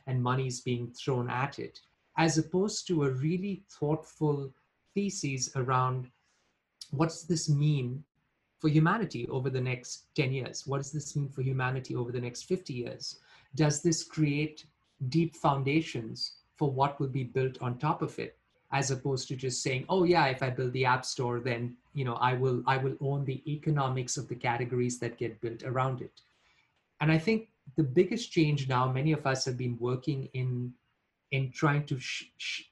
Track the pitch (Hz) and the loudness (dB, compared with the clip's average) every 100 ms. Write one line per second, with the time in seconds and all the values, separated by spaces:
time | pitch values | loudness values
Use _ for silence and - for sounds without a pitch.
0 | - 127 123 131 131 123 - 120 117 - | -4 0 2 0 -2 -4 -2 -2 -4 -6
1 | - 123 120 120 139 - 113 - - _ | -2 0 0 -2 -2 -4 -12 -14 -20 _
2 | _ - 160 151 156 180 208 - - 165 | _ 2 4 4 2 2 0 -2 0 2
3 | 139 131 156 180 202 185 - - 147 156 | 2 2 0 0 -2 -6 -10 -4 0 0
4 | - - 156 139 135 - _ _ _ 202 | -4 -2 0 0 -4 -12 _ _ _ -2
5 | 202 - 147 131 123 135 123 127 127 127 | -2 -2 -4 -2 -2 -2 2 2 2 0
6 | 123 _ _ _ _ _ _ _ - 143 | -6 _ _ _ _ _ _ _ -6 0
7 | 160 - - 160 - 143 151 143 123 135 | 0 0 -2 0 2 4 4 2 0 -6
8 | - _ _ _ _ _ 160 151 160 220 | -12 _ _ _ _ _ 2 6 6 4
9 | 196 120 120 135 131 127 127 123 - - | 0 -4 -4 -2 -2 0 -2 -4 -8 -14
10 | - - 131 135 117 - - 139 139 151 | -6 -2 0 -2 -4 -8 -4 -4 -4 -8
11 | - 147 139 - 131 131 127 131 131 127 | -6 -4 -4 -2 -2 0 0 -2 -4 -4
12 | 120 123 120 120 - 185 - 123 120 - | -4 -4 -6 -8 -4 -4 -4 -6 -6 -8
13 | - - _ - _ 131 151 147 175 160 | -12 -14 _ -20 _ 2 2 4 2 0
14 | - - 151 147 156 - - _ _ - | -2 0 2 2 -2 -6 -20 _ _ -8
15 | 131 160 165 - 156 139 135 156 160 127 | 0 2 2 0 0 2 2 0 0 -4
16 | 113 127 - - _ - 147 127 143 - | -8 -6 -8 -10 _ -2 -2 2 0 0
17 | 135 135 123 135 131 131 123 123 151 156 | -4 -2 -2 0 0 -2 -4 -2 0 0
18 | 156 - 113 - _ _ _ 139 135 127 | -2 -4 -8 -10 _ _ _ -2 0 -2
19 | 143 131 - 127 131 123 139 131 - 190 | -2 -4 -4 -6 -4 -4 -2 -2 0 4
20 | 170 170 139 127 131 123 127 127 127 131 | 6 6 4 2 -2 -2 -2 2 2 2
21 | - - 120 120 120 117 123 - _ 143 | 0 -2 -2 0 -2 -2 -4 -8 _ -4
22 | 123 117 127 127 131 123 131 131 135 - | -2 2 2 2 2 2 2 0 0 -2
23 | 135 139 131 131 151 151 160 147 131 127 | -2 -2 -2 -4 -4 -4 0 0 0 -2
24 | 127 - - 123 123 120 120 123 123 - | -4 -6 -6 -4 -2 -2 0 0 0 -2
25 | 120 - 117 - 117 117 135 127 131 127 | -6 -4 -6 -6 -8 -8 -4 0 0 -2
26 | - - _ _ _ _ _ _ _ - | -8 -16 _ _ _ _ _ _ _ 0
27 | 151 160 185 220 - _ - - 135 135 | 4 4 4 0 -2 _ -4 0 4 4
28 | 185 - - 175 151 143 131 127 131 127 | 4 2 0 4 4 4 2 2 2 2
29 | 156 151 135 131 135 123 127 117 120 127 | 2 2 2 0 0 -2 -2 -2 -2 -2
30 | 156 135 131 131 127 123 123 123 _ _ | -2 -4 -4 -4 -2 -2 -4 -8 _ _
31 | _ _ _ 135 131 - 151 147 147 131 | _ _ _ -2 -2 2 4 4 0 -4
32 | - - - - - - - | -4 -10 -10 -12 -8 -8 -12